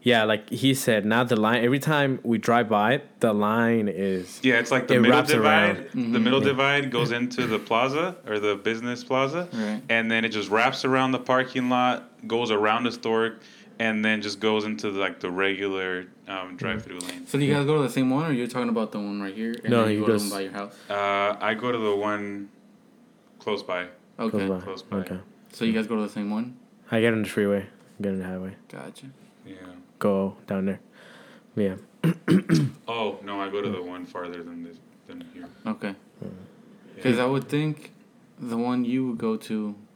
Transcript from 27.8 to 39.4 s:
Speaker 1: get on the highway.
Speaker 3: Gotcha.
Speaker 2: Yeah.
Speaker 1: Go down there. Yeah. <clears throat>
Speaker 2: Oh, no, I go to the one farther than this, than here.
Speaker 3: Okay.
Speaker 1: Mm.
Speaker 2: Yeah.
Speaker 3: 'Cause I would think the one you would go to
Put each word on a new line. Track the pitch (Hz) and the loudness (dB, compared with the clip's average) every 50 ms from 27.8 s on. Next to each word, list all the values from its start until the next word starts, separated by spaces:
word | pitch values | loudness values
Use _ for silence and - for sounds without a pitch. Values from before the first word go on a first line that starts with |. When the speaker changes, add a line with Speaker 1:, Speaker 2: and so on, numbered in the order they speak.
| - - - - | -20 -20 -14 -6
Speaker 1:
get | 101 98 98 | -4 -4 -4
on | 95 | -4
the | 92 | -6
highway. | 92 92 92 92 95 98 - - - | -6 -8 -8 -8 -10 -12 -14 -20 -18
Speaker 3:
Gotcha. | - - 67 85 110 - - 135 135 - - - _ _ - | -16 -16 -14 -16 -16 -18 -20 -20 -20 -20 -20 -20 _ _ -20
Speaker 2:
Yeah. | - 95 92 92 90 90 90 - - _ _ | -20 -20 -18 -18 -20 -20 -20 -20 -20 _ _
Speaker 1:
Go | - 104 98 98 98 98 98 - - - | 0 2 2 2 0 -2 -4 -8 -8 -6
down | 101 95 95 | -4 -2 -2
there. | 98 95 87 - - _ - - - - - - - - - _ _ _ | -2 -4 -4 -10 -20 _ -20 -20 -20 -20 -20 -20 -20 -20 -20 _ _ _
Yeah. | - 104 98 92 98 - - - _ - | -2 -2 -2 -2 -4 -12 -20 -20 _ -2
<clears throat> | 165 170 - - - 165 190 190 - 160 160 147 135 - - - - | -2 -2 0 2 4 4 4 4 4 2 2 2 0 -4 -8 -10 -6
Speaker 2:
Oh, | 117 117 110 104 98 - 101 | -4 -2 -2 -2 -4 -6 -10
no, | 101 104 101 | -8 -6 -6
I | 98 98 | -4 -4
go | 95 101 | -4 -2
to | 98 98 | -2 -2
the | 101 92 | -4 -4
one | 90 90 90 90 87 | -6 -8 -10 -12 -12
farther | 87 - 90 87 87 87 87 85 | -12 -10 -8 -8 -8 -8 -10 -12
than | 85 85 85 85 | -12 -12 -12 -14
this, | 85 85 82 - - - - _ - | -14 -16 -20 -20 -20 -20 -20 _ -18
than | 90 87 87 - - | -16 -16 -16 -18 -18
here. | 87 87 85 - - - | -18 -18 -18 -20 -10 -6
Speaker 3:
Okay. | 113 107 - - 104 | -6 -6 -4 -6 -8
Speaker 1:
Mm. | 95 - - - _ - - - 92 92 95 - - - - - - - - - - - | -8 -10 -16 -20 _ -14 -14 -14 -12 -14 -18 -20 -20 -20 -20 -20 -20 -20 -20 -20 -20 -4
Speaker 2:
Yeah. | - | 0
Speaker 3:
'Cause | 127 120 120 | 2 2 4
I | 127 | 4
would | 127 135 135 131 135 | 2 2 0 -2 0
think | - 147 151 156 151 - - - - - - _ _ - - - _ - | -2 0 0 0 -2 -4 -10 -20 -20 -20 -20 _ _ -20 -20 -20 _ -12
the | 143 123 117 117 | -8 -6 -4 -2
one | 117 123 123 123 123 | -2 0 0 0 0
you | 117 123 131 131 127 | 0 0 0 -2 -2
would | 117 113 | -4 -2
go | 117 113 110 | -2 -2 -2
to | 110 | -2